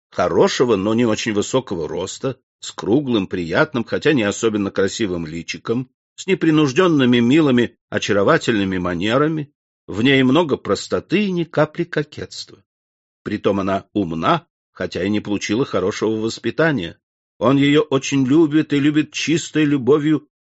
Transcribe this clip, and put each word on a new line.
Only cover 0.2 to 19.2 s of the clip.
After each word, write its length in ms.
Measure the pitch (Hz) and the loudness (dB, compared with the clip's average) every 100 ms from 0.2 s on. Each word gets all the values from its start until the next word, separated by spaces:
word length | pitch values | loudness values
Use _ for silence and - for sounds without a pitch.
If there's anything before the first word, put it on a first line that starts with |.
| 90 90 196 - 127 101 | 0 2 2 2 0 2
но 160 | 101 | 0
не 140 | 113 120 | 0 0
очень 260 | 107 120 | 0 -2
высокого 560 | 104 98 131 123 90 73 | -2 -2 -4 -4 -8 -6
роста, 500 | 82 95 - 135 127 _ _ | -6 -8 -6 -8 -8 _ _
с 120 | - | -16
круглым, 580 | - 90 127 139 117 92 | -10 0 0 2 -2 -2
приятным, 540 | 92 82 98 151 123 | -6 -4 0 0 -2
хотя 300 | 110 95 147 | -4 -2 0
не 120 | 147 | 2
особенно 460 | 101 95 117 104 98 | 0 0 -2 0 -2
красивым 560 | - 98 - 107 87 80 | 0 -2 -2 -4 -4 -6
личиком, 600 | 82 80 82 - 117 131 _ _ - | -10 -10 -10 -6 -6 -6 _ _ -14
с 100 | - | -4
непринужденными, 920 | 185 165 151 147 123 185 151 123 123 | 0 2 4 2 2 2 4 4 4
милыми, 580 | 117 151 147 123 113 - _ | 4 4 4 2 0 -4 _
очаровательными 880 | 107 - 101 101 160 - 110 95 92 | -6 0 0 2 2 2 0 0 -2
манерами. 760 | 87 87 101 127 151 156 143 _ _ _ - | -2 -2 0 0 0 -2 -8 _ _ _ -10
В 160 | 92 | 0
ней 200 | 127 135 | 2 4
много 360 | 127 143 165 117 | 4 4 2 -2
простоты 680 | - 98 - 95 - 180 | -2 -4 -2 -4 -2 -2
и 60 | 208 | 0
ни 140 | 175 | -2
капли 400 | 165 - 151 - | -4 -2 -2 -2
кокетства. 760 | 175 - 147 - 90 - - - _ _ _ _ _ _ | -6 -6 -8 -10 -14 -14 -18 -20 _ _ _ _ _ _
Притом 360 | - 101 113 98 | -10 -2 0 0
она 280 | 95 98 - | -2 -4 -4
умна, 520 | 104 90 82 95 170 - _ _ | -4 -4 -2 0 0 -2 _ _
хотя 320 | - 92 95 | -10 -8 -4
и 60 | 98 | -2
не 120 | 104 | -2
получила 440 | 104 101 - 107 | -2 -6 -2 -2
хорошего 520 | 135 101 92 - 104 110 | -2 -2 -2 -2 -2 -2
воспитания. 840 | 110 - 117 113 160 135 82 - _ _ _ _ | -4 -6 -6 0 0 0 -6 -12 _ _ _ _
Он 180 | 110 139 | 2 4
ее 240 | 139 147 | 4 2
очень 460 | - 135 - 139 127 | 2 -2 0 0 2
любит 480 | 151 156 156 151 | 4 4 2 0
и 40 | 143 | 0
любит 340 | 143 151 143 | 2 0 -2
чистой 520 | - | -4